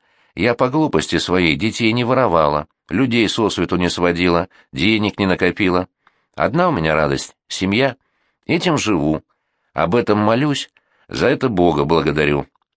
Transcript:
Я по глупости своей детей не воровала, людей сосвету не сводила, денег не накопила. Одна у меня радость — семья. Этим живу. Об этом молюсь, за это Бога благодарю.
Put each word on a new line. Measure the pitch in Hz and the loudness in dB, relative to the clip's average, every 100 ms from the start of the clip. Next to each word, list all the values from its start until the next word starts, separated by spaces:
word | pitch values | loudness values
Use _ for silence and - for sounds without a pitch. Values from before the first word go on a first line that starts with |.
| _ _ _ - | _ _ _ -2
Я | 113 120 | 0 0
по | 127 | 0
глупости | 151 156 80 - 80 | 0 0 0 0 -2
своей | - 90 82 71 | 0 2 2 0
детей | 110 - 113 | -2 -2 0
не | 120 | 0
воровала, | 117 131 113 82 73 73 78 _ - | 0 0 2 2 2 0 -6 _ -6
людей | 92 131 117 101 | -2 0 2 0
сосвету | - 104 - 82 90 | 0 -2 0 -2 0
не | 87 | -2
сводила, | 90 87 87 90 85 85 _ _ | 0 0 0 2 0 -2 _ _
денег | 67 98 110 104 - | -2 0 2 -2 -2
не | 98 | 0
накопила. | 87 87 85 95 87 92 _ _ _ _ - | 0 0 0 0 0 -2 _ _ _ _ -2
Одна | 87 160 180 | -2 0 0
у | |
меня | 104 80 78 | 0 0 2
радость — | 73 67 - _ - | 0 -2 -6 _ -14
семья. | - 95 107 139 - _ _ _ _ - | -6 -2 0 -2 -4 _ _ _ _ -4
Этим | 165 180 139 | -2 0 -2
живу. | 107 87 73 71 _ _ _ _ _ | 0 0 0 -2 _ _ _ _ _
Об | - 85 117 | -4 0 0
этом | 117 104 | 0 0
молюсь, | 104 117 151 139 - _ _ _ - | 2 0 0 -4 -8 _ _ _ -12
за | 67 107 | -2 -2
это | 143 131 | 0 -2
Бога | 92 87 73 71 | 2 2 2 0
благодарю. | 82 73 73 73 71 65 _ _ | 0 0 0 0 0 -4 _ _